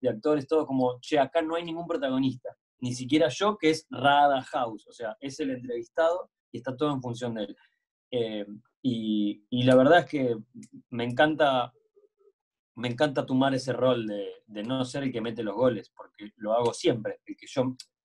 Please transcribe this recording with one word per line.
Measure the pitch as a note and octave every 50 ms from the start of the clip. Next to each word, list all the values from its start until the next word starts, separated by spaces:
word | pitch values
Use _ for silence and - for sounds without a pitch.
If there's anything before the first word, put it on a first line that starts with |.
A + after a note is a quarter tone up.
de | B2+ B2+
actores, | A2 G#2+ - D3+ D3+ D3 C3
todo | - D#3+ D#3 D3+
como, | D3 C3+ C3 B2+ B2 B2 B2
"Che, | - - D#3 C#3+
acá | C3 C3 - E3+
no | D#3+ D#3 E3
hay | E3+ E3+
ningún | E3+ D#3+ E3+ E3+
protagonista, | D#3+ E3 D3 C#3 C3+ C3 C3 C3+ C3 - - - - - _ _ _ _ -
ni | B2+ B2 B2
siquiera | B2 C3 B2 D3 D#3 E3 C#3
yo, | - - G3 G#3+ G#3
que | - D#3+ D#3
es | D#3+ D#3 - -
Rada | B2+ A#2+ C3 C#3+ C#3+ C#3+ D3 C#3+ C#3 C3
House". | B2+ - - C#3+ B2 A2+ G#2+ - _
O | -
sea, | - - A#2 G#2+ G#2+ -
es | C#3 C#3 C3 -
el | D3+ C3+
entrevistado | C3 B2 B2 B2+ A#2+ A#2 A#2 _ - E3 E3 E3 F3 F#3 - _ _ _ _ _
y | -
está | B2 - C3+ B2
todo | B2 D3+ D3+ C#3+
en | C3
función | B2 B2 A#2 A#2 B2 A#2 A2+
de | A2 G#2
él. | - - _ _ _ _ _ _ _ _ _ _ -
Eh, | B2+ A#2+ A2+ A2 G#2+ G#2 G2+ G2+ G#2+ - _ _ _ _
y, | - C3 A#2 A2+ A2 G#2+ G#2+ G#2 G#2 G#2 G2+ - _ -
y | B2 B2 B2
la | C3 B2+
verdad | B2+ C3 D3 E3+ F3
es | D3+
que | - - C#3+ C3 A#2+ A#2 G#2+ - _ - A2+ G#2+ _ - - _ -
me | B2 A#2 A#2+
encanta, | B2 A#2+ C#3 D3+ D#3 D#3 C#3+ D3+ C#3 C3 B2+ A#2+ - _ _ _ _ _ _ _ _ _ _ _ _ _ _ _ _ _ _ _ _ -
me | A2+ A#2+
encanta | B2 A#2+ B2+ D3+ D3 C3 D3 C3+
tomar | - C3 B2+ C3+ C#3 C3+
ese | B2 - C3 A#2
rol | A2+ B2+ C3 B2 A#2 A2
de, | G#2+ G#2 G2+ G2 F#2+ - - _
de | A2+ G#2 G#2 G#2+
no | A#2+ C3 C3 B2+
ser | B2+ - C#3+ C#3
el | C3
que | B2+ A2+
mete | G#2+ A#2 G#2+ A#2+ A2+
los | G#2 G2
goles, | A2+ C3 B2+ A2+ G2 - _ _
porque | - - - _ - G#2 G#2+ _
lo | - G#2+ G#2+ A2
hago | A#2+ A#2+ A#2 -
siempre. | - - E3 B2 G#2+ G#2+ G2+ - - _
El | - G2+
que | _ -
yo, | - - C3+ B2+ C3 B2+ - - _ _ _ _